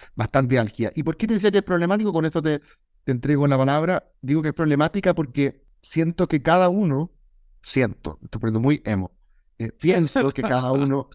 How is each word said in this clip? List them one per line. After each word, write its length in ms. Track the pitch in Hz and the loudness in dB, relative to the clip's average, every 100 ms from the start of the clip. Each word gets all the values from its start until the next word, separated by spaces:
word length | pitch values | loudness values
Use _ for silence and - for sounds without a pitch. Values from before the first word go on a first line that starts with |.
| - - | -16 -8
bastante 420 | 110 135 131 127 | -2 0 0 0
álgida. 340 | 110 - 110 - | -2 -4 -6 -4
¿Y 80 | |
por 120 | 151 160 | -6 -4
qué 120 | 214 | -2
te 80 | 220 | 0
decía 160 | 208 | 2
que 80 | 202 | 0
es 40 | |
problemático? 480 | 190 180 170 202 214 | 0 0 0 0 0
Con 140 | 165 160 | 0 0
esto 160 | 160 | -2
te, 200 | 156 147 _ _ _ _ | -2 -4 _ _ _ _
te 80 | - | -4
entrego 340 | 127 139 147 143 | -4 0 2 2
la 120 | 135 | 2
palabra. 540 | 131 147 165 185 - _ | 2 2 0 -2 -4 _
Digo 200 | 127 151 | -2 -2
que 80 | 156 | -2
es 40 | 147 | -2
problemática 580 | 156 143 156 202 185 | 0 2 0 0 0
porque 500 | 165 151 127 139 - _ _ | 0 -2 -2 -2 -4 _ _
siento 480 | - 156 165 170 180 | -8 -2 -2 0 0
que 140 | 156 | 0
cada 280 | 123 175 180 | 4 4 4
uno, 420 | 190 190 135 165 _ _ _ _ _ | 2 0 0 -4 _ _ _ _ _
siento, 580 | - - 120 95 - 76 | -6 -2 -2 -2 -14 -14
estoy 180 | - 107 | -12 -6
poniendo 180 | 117 110 | -2 0
muy 220 | 123 147 | 2 0
emo, 280 | - 101 92 _ _ _ _ - | 0 -4 -4 _ _ _ _ -12
eh, 120 | 117 | -12
pienso 600 | - 156 185 156 180 139 | -4 0 2 2 0 0
que 100 | 135 | -2
cada 300 | 117 127 127 | -2 0 0
uno, 380 | 135 139 139 - | 0 0 -2 -4